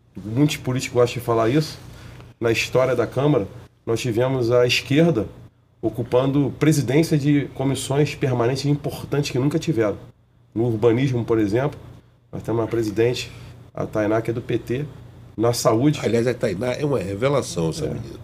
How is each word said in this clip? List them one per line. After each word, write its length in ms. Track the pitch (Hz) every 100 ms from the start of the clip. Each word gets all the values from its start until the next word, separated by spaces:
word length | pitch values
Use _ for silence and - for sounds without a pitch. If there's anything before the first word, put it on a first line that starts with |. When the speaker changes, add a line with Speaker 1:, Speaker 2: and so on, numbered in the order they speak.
| _ -
Speaker 1:
muitos 400 | 95 117 147 -
políticos 380 | - 127 - 117
gostam 200 | 120 -
de 40 |
falar 240 | 117 117 110
isso, 300 | 143 151 - - - - - - -
na 100 | 117
história 460 | 113 - 127 131 123
da 100 | 110
Câmara, 400 | - 143 139 95 - - _ -
nós 140 | 113
tivemos 500 | 127 107 127 135 117
a 160 | 123 123
esquerda 600 | - - 139 170 117 92 - - _ _ _
ocupando 720 | 117 - 117 120 135 139 135 -
presidência 580 | 147 143 117 139 165 156
de 320 | 139 143 123
comissões 600 | - 135 131 - 135 147 -
permanentes 480 | 135 123 123 135 143
importantes 640 | 143 139 - - 139 147
que 80 | 127
nunca 200 | 139 160
tiveram. 360 | 160 117 107 95 - - _ _ _
No 120 | 107
urbanismo, 600 | 120 110 117 113 135 123
por 140 | 110 113
exemplo, 400 | 104 110 143 - - - - _ _
nós 100 | 98
temos 180 | 101 113
uma 60 | 110
presidente, 640 | 117 107 98 117 123 - - - - -
a 140 | - 95
Tainá, 340 | 107 104 110
que 100 | 113
é 40 |
do 60 | 117
P 180 | - 120
T, 260 | - 123 147 - - - - -
na 160 | 113
saúde. 480 | 120 127 113 143 151
Speaker 2:
Aliás, 240 | 123 117 120
a 60 |
Tainá 400 | 120 120 90 123
é 120 | 123
uma 140 | 147 127
revelação, 720 | 92 98 131 143 - 85 82
essa 160 | 76
Speaker 1:
É, 40 | 78
Speaker 2:
menina. 160 | - - -